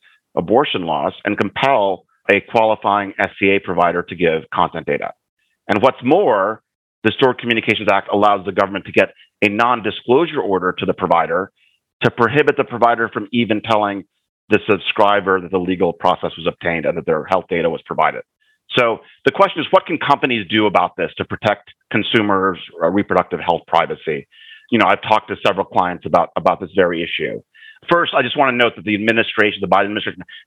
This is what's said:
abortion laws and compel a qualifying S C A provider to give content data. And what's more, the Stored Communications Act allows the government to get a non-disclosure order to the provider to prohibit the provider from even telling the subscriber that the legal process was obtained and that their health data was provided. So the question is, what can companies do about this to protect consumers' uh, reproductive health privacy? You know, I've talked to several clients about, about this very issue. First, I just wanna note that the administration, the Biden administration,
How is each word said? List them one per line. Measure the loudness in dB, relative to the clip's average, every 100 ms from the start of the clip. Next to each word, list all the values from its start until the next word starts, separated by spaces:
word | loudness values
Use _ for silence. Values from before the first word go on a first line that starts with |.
| _ _ _ -6
abortion | 0 2 2 -4
laws | -4 -2 -4 -4
and | -6 -4
compel | -4 0 0 2 0 -4 _ _ 0
a | 0
qualifying | 2 0 2 0 0 0 -2 -4
S | -4 0
C | 2
A | 2
provider | 0 0 2 0
to | -6
give | -2 0 0 -4
content | -2 -2 -4 -6
data. | -4 -6 -12 _ _ _ _ -2
And | 2
what's | 2 2
more, | 0 2 4 2 0 -4 _ _ _ _
the | -2 2
Stored | 0 0
Communications | -2 -2 0 0 2
Act | 0 2
allows | 2 2 2
the | -2
government | -2 -2 -2 -2
to |
get | 0 0 _ _ -2
a | -2
non-disclosure | 0 -2 -2 -4 -6 2 2 2 -2
order | -2 -2 -2 -4
to | -4
the |
provider | -2 0 2 2 -2 -4 _ _ _ _ -2
to | 0
prohibit | 2 2 2 2 0
the |
provider | -2 2 2 2 -2
from | -6 -4
even | -2 0 -2
telling | 0 0 0 -4 -12 _ _ _ 0
the | 0 2
subscriber | -2 0 2 4 4 2 -2
that | 0
the | -4
legal | -2 0 -2
process | 0 0 0 -4 -6
was | -8
obtained | -4 -4 -4
and | -4 -4
that | -2
their | -2
health | -2 -4 -2
data | -2 -2
was | -4 -6
provided. | -2 -2 -2 -14 _ _ _ -4 0
So | 0 0 -10 _
the | -2
question | 2 0 0
is, | 0
what | 0 0
can | -4
companies | 0 0 0 -2 0
do | 2 4
about | 2 0 -2
this | -6 -6
to |
protect | -8 -2 -2 -2 -6 _ -6
consumers' | -4 0 0 2 2 0 -2 -10 -2
uh, | 0
reproductive | 2 2 0 0 -4
health | -2 -4 0
privacy? | 0 0 -4 -6 -8 -10 _ -20 -20 -2
You | 2
know, | 2
I've | 2
talked | 2 0 0
to | -4 -2
several | -2 -2
clients | 0 -2 -4 0
about, | 0 0
about | 0 0 -2
this | -2
very | 0 0 0
issue. | -6 -6 -6 -8 -14 _ -20 -10 -2
First, | 0 0
I | -2
just | -2 0
wanna | 0
note | 2 0 -2
that |
the | -4
administration, | -2 0 0 0 0 0 0
the | 0
Biden | 2
administration, | 0 -4 -8 -10 -16 -12